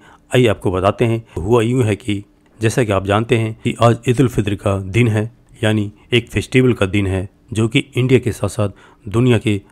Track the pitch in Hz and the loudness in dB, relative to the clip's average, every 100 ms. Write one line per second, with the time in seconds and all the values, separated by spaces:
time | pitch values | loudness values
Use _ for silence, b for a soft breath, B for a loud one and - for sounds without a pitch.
0 | B B - 127 113 95 104 90 98 - | B B -2 2 2 2 -2 0 0 0
1 | 117 113 - 87 92 120 117 131 107 98 | 0 -2 -6 -8 0 2 2 0 0 -2
2 | - 101 - _ _ - 113 139 107 95 | -4 -6 -8 _ _ -4 -2 0 0 0
3 | 98 104 113 117 110 110 117 - 117 113 | 0 -2 0 -2 -2 -4 -6 2 2 2
4 | 131 117 123 - 101 101 101 98 95 110 | 0 2 2 0 -2 -2 -2 -2 -2 0
5 | 120 107 110 _ _ - 110 107 104 - | 0 0 -4 _ _ -4 0 0 -2 -8
6 | b 120 - 107 - 131 127 107 98 101 | b -2 0 -6 0 2 2 2 0 0
7 | 98 92 95 _ - 110 113 139 - 123 | -2 -4 -6 _ -8 -2 0 0 -2 -2
8 | 127 123 113 - 101 - 101 - B B | 2 2 0 -4 -6 -2 -4 -4 B B
9 | 107 113 127 110 110 98 - | -6 0 2 2 0 -4 -6